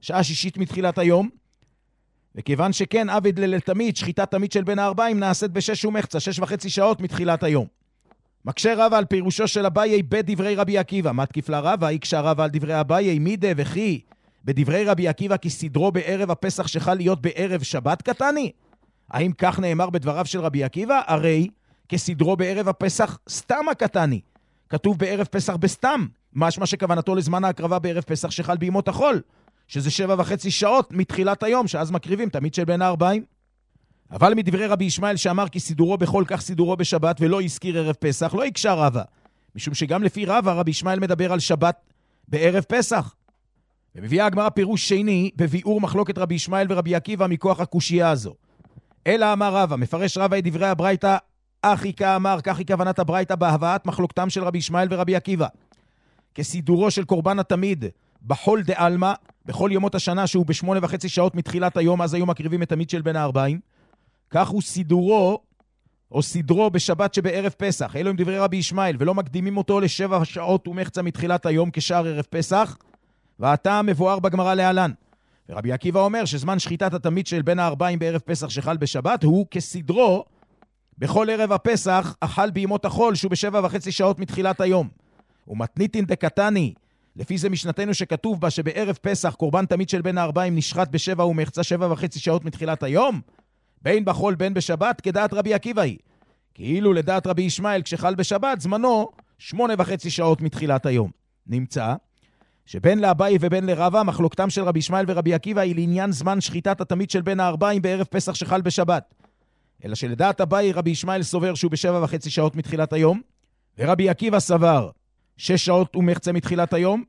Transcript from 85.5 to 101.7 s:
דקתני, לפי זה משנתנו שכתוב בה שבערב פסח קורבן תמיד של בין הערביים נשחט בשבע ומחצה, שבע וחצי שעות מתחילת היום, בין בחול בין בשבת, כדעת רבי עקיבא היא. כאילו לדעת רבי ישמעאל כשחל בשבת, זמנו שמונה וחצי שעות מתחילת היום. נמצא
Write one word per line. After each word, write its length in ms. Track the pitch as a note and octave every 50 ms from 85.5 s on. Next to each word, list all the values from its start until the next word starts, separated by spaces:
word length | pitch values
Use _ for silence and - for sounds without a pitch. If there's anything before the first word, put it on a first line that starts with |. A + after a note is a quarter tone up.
| G#2 A2 A2+ - - D#3 G3+ G#3+ - A3 G3+
דקתני, 680 | E3 F#3 - - D#3 - G3 G3+ G#3+ G#3 F#3+ D#3 G#2+ - - _ _ _ _ _ _ -
לפי 220 | - - - F#3
זה 120 | F3 E3 G3
משנתנו 440 | F#3 D#3 - E3+ D#3 - G3+ G#3 G3
שכתוב 480 | - F#3 - D#3+ - - A3+ G#3 E3
בה 80 | F3 D#3+
שבערב 480 | - - D#3 D#3+ D3+ G3 G#3+ G3 E3+ -
פסח 320 | - G3+ G3 - - E3 A#2
קורבן 320 | - E3+ D3+ D#3 F#3 F#3+
תמיד 240 | - F#3 F3+ F#3+ -
של 120 | F#3+ F3+
בין 160 | E3 F#3 F3+
הערביים 380 | F3+ E3+ D#3 C#3+ F3 F#3 F3+ E3+
נשחט 320 | D#3+ C#3+ - - F3 F#3
בשבע 380 | C3 C#3+ D#3 - F#3 F#3+ E3+ F3
ומחצה, 380 | F3 E3 D#3+ D#3 - - E3 E3+
שבע 280 | - F3 E3+ F3+ F3
וחצי 280 | E3 - F#3+ D#3 - D3
שעות 260 | - E3 D#3+ F3 D#3
מתחילת 380 | D#3+ - - D#3+ D#3+ D#3 - D3
היום, 380 | C3+ C#3+ F#3+ B3+ C#4 A3+ C3 - _ _ _ _ _ _ _ _ _ _ _
בין 240 | - C#3 G3+ G#3+ G#3
בחול 300 | F#3+ E3+ D#3 F#3 G3+ F#3
בין 180 | D#3 F#3 G3 G3
בשבת, 480 | F#3 - - E3 D#3 G3 A#3+ A#3 -
כדעת 320 | - F#3+ F3 G3+ G#3+ G3+ G3
רבי 200 | G#3 F#3 G#3+ G#3+
עקיבא 280 | G3 - A#3 A#3+ G#3+
היא. 160 | F3+ B2+ G2 - _ _ _ _ _ _ _ _ _ _ _
כאילו 400 | - F2+ B2 D#3 F#3+ G#3 G3+ F#3
לדעת 340 | E3 D3+ F#3 F#3 F#3+ -
רבי 140 | F#3 F3+ E3+
ישמעאל 400 | F#3 F3 - - G3 G#3 G3+ F#3+
כשחל 340 | D#3 - - - D#3+ F3+ F#3+
בשבת, 460 | F3+ F#3 - G#3 G3 A#3 C4+ C4 F3+
זמנו 480 | C3 F3+ G3+ A3 A#3+ B3+ A#3 G#3+ G#3+ - - - - _ _
שמונה 360 | _ - - D#3 G3+ A#3+ A#3 A3
וחצי 320 | F3+ F3+ F3 F#3+ E3+ - E3+
שעות 320 | - F3 E3+ D#3+ D#3+ -
מתחילת 440 | D#3 D#3 - - D#3 C#3+ C#3 B2+ -
היום. 260 | C#3 B2 A#2+ G#2+ F2+ - _ _ _ _ _ _
נמצא 480 | - A#2 B2+ C3 -